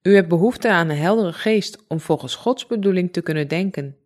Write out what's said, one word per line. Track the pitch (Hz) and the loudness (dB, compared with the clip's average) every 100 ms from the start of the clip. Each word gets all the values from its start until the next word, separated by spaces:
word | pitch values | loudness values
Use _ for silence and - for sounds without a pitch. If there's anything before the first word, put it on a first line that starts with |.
U | 190 196 | 6 4
hebt | 170 | 4
behoefte | 170 214 - 233 | 2 2 2 0
aan | 180 165 | 2 2
een | 147 | 0
heldere | 165 226 185 | 0 0 0
geest | 165 220 214 - - _ | -2 0 0 -2 -12 _
om | 160 | -8
volgens | - 156 127 - | -2 -2 -2 -4
Gods | 233 254 - | -4 -4 -4
bedoeling | 233 202 185 180 | -2 0 0 0
te | 180 | -4
kunnen | 170 156 143 | -4 -4 -2
denken. | 165 190 - 139 135 | -2 -4 -6 -10 -14